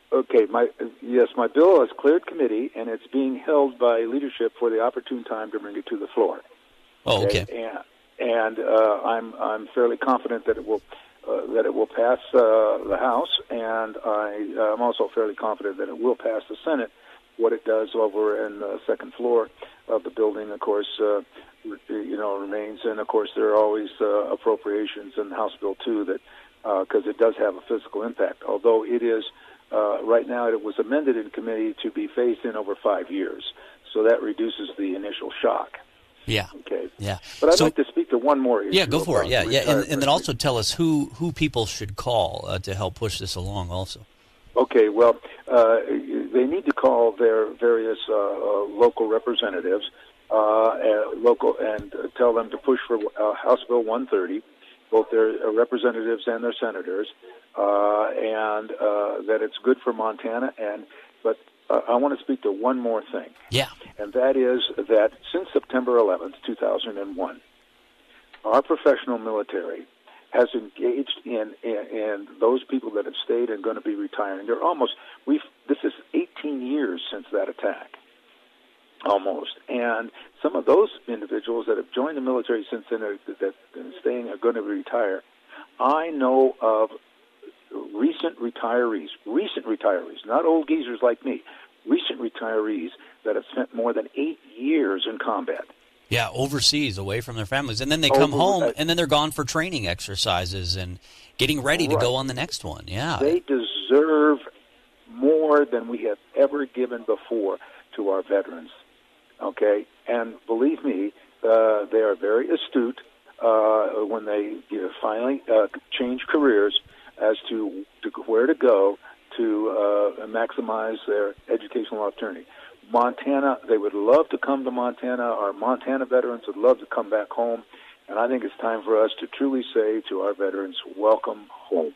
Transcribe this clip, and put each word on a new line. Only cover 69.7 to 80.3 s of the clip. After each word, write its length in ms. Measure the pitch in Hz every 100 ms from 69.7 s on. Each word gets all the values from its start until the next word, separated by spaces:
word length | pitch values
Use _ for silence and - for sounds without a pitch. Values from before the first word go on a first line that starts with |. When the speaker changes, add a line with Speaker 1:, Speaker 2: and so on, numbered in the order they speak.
| 82 - _ _ - _
Speaker 1:
has 180 | 113 120 120
engaged 640 | 104 - 120 127 139 - -
in, 280 | 117 107 95
in, 160 | 117 104 -
in 360 | 110 107 101 98 -
those 240 | 113 131
people 260 | - 135 113
that 140 | 104 -
have 80 | -
stayed 280 | - 117 120
and 120 | 104
gonna 180 | 107 107
be 120 | 110
retiring. 540 | 101 101 - 101 95 104
They're 160 | 117
almost, 300 | 165 165 123 - - - -
we've, 180 | 302 - _ -
this 100 | 285
is 100 | - - -
eighteen 520 | - 349 - 151 139 127
years 360 | 147 117 85 -
since 160 | 104 -
that 160 | 104 95
attack, 480 | - 104 92 - - _ _ _ _ _ _ _ _ _ - 101
almost. 460 | 101 98 - - - -
And 420 | 123 120 113 117 - -